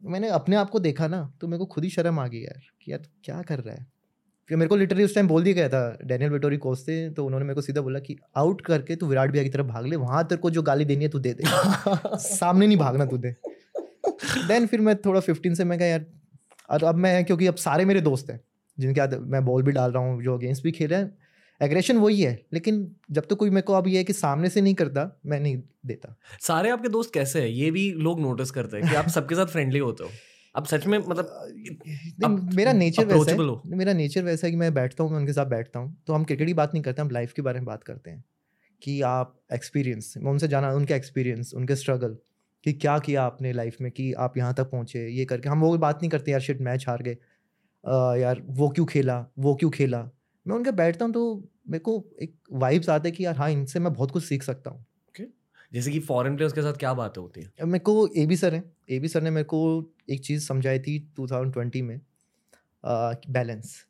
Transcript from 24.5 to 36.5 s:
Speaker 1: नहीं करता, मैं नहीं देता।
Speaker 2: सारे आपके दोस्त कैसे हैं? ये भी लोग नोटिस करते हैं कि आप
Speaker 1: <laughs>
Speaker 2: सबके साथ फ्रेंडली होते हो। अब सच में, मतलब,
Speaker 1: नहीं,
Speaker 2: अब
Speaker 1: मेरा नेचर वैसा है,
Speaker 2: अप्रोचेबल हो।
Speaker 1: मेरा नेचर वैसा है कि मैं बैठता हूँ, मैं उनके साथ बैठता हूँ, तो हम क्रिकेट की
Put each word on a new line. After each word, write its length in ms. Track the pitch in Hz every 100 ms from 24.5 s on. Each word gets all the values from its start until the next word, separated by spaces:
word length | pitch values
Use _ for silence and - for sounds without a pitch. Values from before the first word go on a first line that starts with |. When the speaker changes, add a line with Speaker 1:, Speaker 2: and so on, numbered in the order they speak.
| 180
Speaker 1:
नहीं 120 | 196
करता, 460 | 190 156 139 165 - 143
मैं 140 | 147
नहीं 220 | 147 127 127 _ 127
देता। 320 | 110 - 113 - -
Speaker 2:
सारे 280 | - 165 202
आपके 200 | 240 233
दोस्त 240 | 220 226
कैसे 280 | 160 135 165
हैं? 60 | 120
ये 240 | 117 151
भी 200 | 165 196
लोग 280 | 165 156 170
नोटिस 320 | 143 123 131
करते 260 | 139 107 104
हैं 120 | 165
कि 60 | 147
आप 120 | 156
Speaker 1:
<laughs> 20 |
Speaker 2:
सबके 260 | 165 139 165
साथ 100 | 185
फ्रेंडली 340 | 165 135 135
होते 240 | 131 110
हो। 60 | 85 110 - _ _ -
अब 100 | 147
सच 200 | 156 170
में, 120 | 208
मतलब, 320 | 180 175 175 -
Speaker 1:
नहीं, 840 | - - - 156 - 147 165 165 220
Speaker 2:
अब 280 | 202 180
Speaker 1:
मेरा 200 | 185 220
नेचर 320 | 240 170 165 220
वैसा 100 | 180
है, 60 |
Speaker 2:
अप्रोचेबल 280 | 151 175 151
हो। 120 | 117 -
Speaker 1:
मेरा 280 | 180 185
नेचर 300 | 185 147 147
वैसा 240 | 175 165 175
है 40 |
कि 60 | 170
मैं 160 | 170
बैठता 300 | 143 127 -
हूँ, 80 | 160
मैं 80 | 156
उनके 140 | 143
साथ 120 | 147 139
बैठता 340 | 120 117 120
हूँ, 240 | 127 165 -
तो 60 |
हम 100 | 156
क्रिकेट 240 | 156 139
की 60 | 160